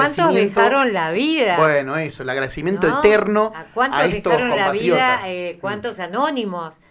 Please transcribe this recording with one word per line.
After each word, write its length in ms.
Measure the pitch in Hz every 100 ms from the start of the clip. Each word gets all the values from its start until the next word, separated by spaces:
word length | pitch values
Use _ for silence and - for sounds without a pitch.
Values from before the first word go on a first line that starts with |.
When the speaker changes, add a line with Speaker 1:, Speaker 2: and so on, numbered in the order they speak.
| 285 294
Speaker 1:
agradecimiento. 400 | 330 196 202 202
Speaker 2:
dejaron 320 | 233 269 254
la 180 | 185 160
vida? 440 | 185 294 320 220 175
Speaker 1:
Bueno, 380 | 156 143 135 156
eso, 280 | 151 -
el 60 | 127
agradecimiento 600 | 135 131 - 160 196 240
Speaker 2:
¿No? 100 | 262
Speaker 1:
eterno 540 | 302 214 202 214 214 160
Speaker 2:
¿A 120 | 160
cuántos 260 | 226 269 277
Speaker 1:
a 40 | 180
estos 260 | 208 185
Speaker 2:
dejaron 160 | - 247
la 220 | 208 190
vida? 220 | 202 190 -
Speaker 1:
compatriotas. 260 | 254 247 190
Speaker 2:
Eh, 260 | 180 180 170
Speaker 1:
Mm. 40 |
Speaker 2:
¿cuántos 380 | 196 208 233 208
anónimos 760 | 175 214 302 262 208 180 160 - _